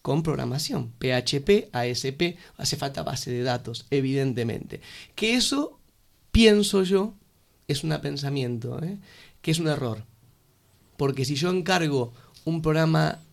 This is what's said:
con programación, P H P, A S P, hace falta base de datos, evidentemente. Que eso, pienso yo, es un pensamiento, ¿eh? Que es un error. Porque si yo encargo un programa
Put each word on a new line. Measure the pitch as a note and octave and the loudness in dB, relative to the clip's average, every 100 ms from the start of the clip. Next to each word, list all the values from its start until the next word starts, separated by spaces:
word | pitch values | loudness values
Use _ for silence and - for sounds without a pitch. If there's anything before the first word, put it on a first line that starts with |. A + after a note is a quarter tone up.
con | - D3 | 0 0
programación, | D#3+ C#3 B2 C3+ - G3+ A#2 - | 0 -2 -4 -4 -4 -4 -6 -4
P | C3 | -2
H | B2+ B2+ C#3+ | 0 0 -2
P, | C#3 G3+ - | 4 2 2
A | B2 B2 | -4 -2
S | A#2+ C3+ | -2 -6
P, | C#3 F3 E3+ - - | -2 -4 -4 -18 -8
hace | - D3 | -6 -4
falta | C#3 C#3 | -4 -6
base | D3+ C3 - | -6 -6 -4
de | B2 | -2
datos, | B2 B2 A#2+ A#2+ - | -2 -2 -6 -12 -2
evidentemente. | D3 C3 C3+ C3+ A#2+ A#2 - - - - - - - | 0 2 0 0 0 -2 -4 -10 -14 -16 -20 -18 -2
Que | A3 B3 | 2 2
eso, | - C#4 D#4 - _ _ _ _ _ | 2 0 -2 -8 _ _ _ _ _
pienso | G#3+ A3 G#3 G3+ G3 | 8 8 8 4 2
yo, | F#3 G3 G#3+ - _ _ _ _ - | 2 2 0 -8 _ _ _ _ -4
es | C#3 | -4
un | D#3+ D3 | -2 -4
pensamiento, | C#3+ C#3 C#3 C#3+ B2 A#2+ B2 B2+ | -4 -6 -4 -2 -2 -4 -6 -6
¿eh? | D#3+ G3+ - - - _ | -8 -8 -14 -20 -20 _
Que | - | -2
es | D#3+ | 0
un | D#3+ | 0
error. | C3+ B2+ G#2+ - _ _ _ _ _ _ _ _ - | 0 -2 -6 -10 _ _ _ _ _ _ _ _ -2
Porque | C#3 C3+ C3 | -2 0 -2
si | C#3 | 0
yo | F3+ | 0
encargo | F#3 F3 F#3 D#3+ C#3 A#2+ - - - | 0 2 2 2 0 -2 -8 -20 -10
un | - E3 | -4 -2
programa | D#3+ D#3 D#3+ D#3+ D#3 - - | 2 2 4 4 2 -2 -14